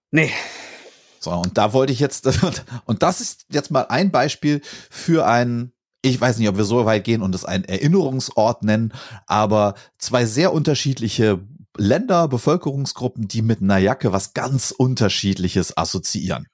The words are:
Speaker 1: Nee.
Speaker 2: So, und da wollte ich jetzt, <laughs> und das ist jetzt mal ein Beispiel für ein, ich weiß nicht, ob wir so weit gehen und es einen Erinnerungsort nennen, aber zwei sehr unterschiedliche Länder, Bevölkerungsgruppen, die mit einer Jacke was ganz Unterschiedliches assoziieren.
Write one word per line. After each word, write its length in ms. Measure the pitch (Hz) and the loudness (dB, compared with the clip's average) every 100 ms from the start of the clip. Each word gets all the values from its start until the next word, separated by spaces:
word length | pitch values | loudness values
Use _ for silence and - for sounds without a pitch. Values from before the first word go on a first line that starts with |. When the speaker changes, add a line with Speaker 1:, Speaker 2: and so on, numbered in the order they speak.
| _ | _
Speaker 1:
Nee. 200 | 156 151 - - - - - - - _ _ | -2 0 -4 -10 -14 -18 -20 -20 -20 _ _
Speaker 2:
So, 100 | 80 | -8
und 260 | 87 90 98 | -4 -2 0
da 160 | 104 | 2
wollte 200 | 131 135 | 2 2
ich 80 | 123 | 0
jetzt, 260 | 139 - 131 | -2 0 -2
<laughs> 580 | - 180 - - 123 | 0 -2 -4 -12 -14
und 180 | - 110 | -6 0
das 180 | 170 180 | 0 0
ist 260 | 240 - _ | -6 -12 _
jetzt 200 | 143 - | -6 -2
mal 160 | 139 - | -2 0
ein 220 | 160 196 | 0 2
Beispiel 500 | 143 143 - 151 147 - - - | 2 0 0 0 0 -4 -18 -18
für 340 | - - 165 - | -8 0 2 4
ein, 460 | 120 123 120 123 _ _ _ | 2 2 -2 -6 _ _ _
ich 180 | 135 123 | 0 2
weiß 180 | 123 113 | 2 2
nicht, 100 | 107 | 2
ob 80 | 98 | 2
wir 80 | |
so 200 | 101 120 | 2 2
weit 200 | 110 107 | 2 2
gehen 180 | 113 113 | 2 0
und 120 | 95 90 | 0 -4
es 80 | |
einen 200 | - 95 | -4 -4
Erinnerungsort 1000 | - 95 147 190 143 131 - - 107 120 | -4 -2 2 2 2 -2 -4 0 0 0
nennen, 280 | 107 110 113 - - 107 - | 0 0 0 -6 -16 -20 -2
aber 460 | 104 107 107 101 98 - _ | 0 2 2 2 -2 -14 _
zwei 280 | - 123 117 | -2 0 0
sehr 260 | 113 180 | 2 2
unterschiedliche 880 | 160 151 139 139 131 107 - 107 92 101 143 - - | 2 0 0 -2 -2 -4 2 2 2 -4 -20 -16 -2
Länder, 500 | 101 175 247 175 160 | 2 2 2 2 2
Bevölkerungsgruppen, 1000 | 123 147 180 151 139 135 - 123 - 101 | 0 0 0 -2 -4 -6 -6 -6 -6 -6
die 140 | 117 | -2
mit 200 | 110 110 | 0 2
einer 160 | 95 95 | 2 4
Jacke 340 | 98 135 117 | 2 2 2
was 220 | 95 - | 2 0
ganz 380 | - 127 135 - | -6 -2 -2 -2
Unterschiedliches 1040 | - 127 123 104 - 101 92 90 95 85 - | 0 0 2 0 2 -2 0 0 0 -2 -2
assoziieren. 720 | 82 92 - 107 90 71 80 | -4 -4 -6 -6 -4 -6 -8